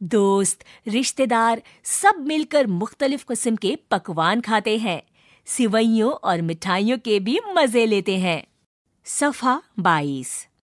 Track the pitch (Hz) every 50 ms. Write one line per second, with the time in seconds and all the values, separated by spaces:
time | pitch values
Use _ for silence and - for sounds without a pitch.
0 | 196 160 240 208 202 196 196 196 196 185 - - - - - - _ 220 208 247
1 | 262 - - - 262 220 247 226 226 233 233 - - - - _ - - - -
2 | - 392 403 349 262 294 311 311 311 - - 294 269 214 180 170 214 226 - -
3 | 285 269 277 262 - - 240 - - 240 226 208 - 190 294 - _ _ 214 190
4 | - - 165 165 160 170 208 240 233 208 220 214 202 226 214 226 220 208 170 143
5 | - _ _ _ _ _ _ _ _ - - - 247 214 196 220 226 226 226 220
6 | 214 247 302 - - 190 180 170 170 160 165 165 - 196 180 190 202 226 254 233
7 | - 233 214 202 185 214 262 - - 415 370 349 294 254 214 240 226 226 214 196
8 | 190 - 190 185 185 180 165 147 - _ _ _ _ _ _ _ _ _ _ _
9 | _ - - - 285 294 262 - - 262 254 311 - _ _ - 170 185 165 151
10 | 143 143 139 131 123 - - - - - _ _ _ _